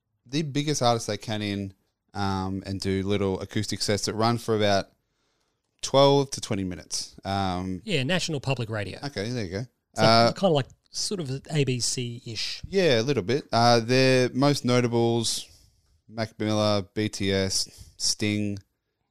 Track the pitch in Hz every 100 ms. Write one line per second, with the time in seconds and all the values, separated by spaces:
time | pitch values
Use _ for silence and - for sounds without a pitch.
0 | _ _ 120 139 147 135 147 143 120 117
1 | - 104 - 107 104 101 98 - _ _
2 | _ 98 98 95 95 95 95 98 95 95
3 | 95 101 98 95 98 107 104 101 - 101
4 | - 107 113 117 - 107 104 98 - _
5 | _ _ _ _ _ _ _ - - 135
6 | 139 139 135 - - 101 95 87 - -
7 | - - 95 98 95 90 92 92 220 156
8 | 127 180 - 147 - - 107 110 98 95
9 | 143 98 107 123 92 98 127 _ _ -
10 | 110 113 117 - 190 143 - - _ -
11 | - 202 139 135 - 156 131 123 - -
12 | 120 117 - 107 - - 151 190 170 113
13 | 127 127 90 143 - 113 120 120 113 131
14 | 131 131 123 127 143 139 127 123 120 117
15 | 117 117 113 - - - _ _ _ _
16 | _ 110 110 - 107 107 107 104 95 107
17 | 107 - 98 95 95 - - - - -
18 | - - 107 104 104 101 _ _ _ _
19 | _